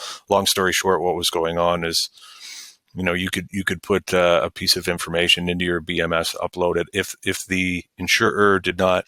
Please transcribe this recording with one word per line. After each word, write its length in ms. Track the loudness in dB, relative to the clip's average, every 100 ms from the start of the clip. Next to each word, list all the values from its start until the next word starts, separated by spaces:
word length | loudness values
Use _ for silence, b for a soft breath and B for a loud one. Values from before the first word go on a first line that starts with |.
| B B B
long 160 | 0 2
story 260 | 0 0
short, 300 | 0 0 0
what 140 | 0 -2
was 140 | -2
going 280 | -2 -2 2
on 260 | 2 2
is, 260 | -2 -2 -4 B B B B B B B _
you 100 | -4
know, 100 | -2
you 160 | 0 -2
could, 180 | -4 -6
you 120 | -4
could 180 | -4 -4
put, 320 | 0 -2 2
uh, 280 | 2 4 4
a 80 | 2
piece 240 | -4 0 0
of 120 | 0
information 640 | -4 -2 0 2 2 2
into 160 | 0 0
your 160 | -2
B 180 | -2 -2
M 140 | 0
S, 220 | 0 -2 -4
upload 340 | -8 -2 0 0
it. 120 | -2
If, 220 | -4 -4 -4
if 220 | -6 -6 -4
the 400 | -2 -2 -4 -8 -10
insurer 640 | -2 2 2 4 4 4
did 180 | 0 0
not 280 | 2 2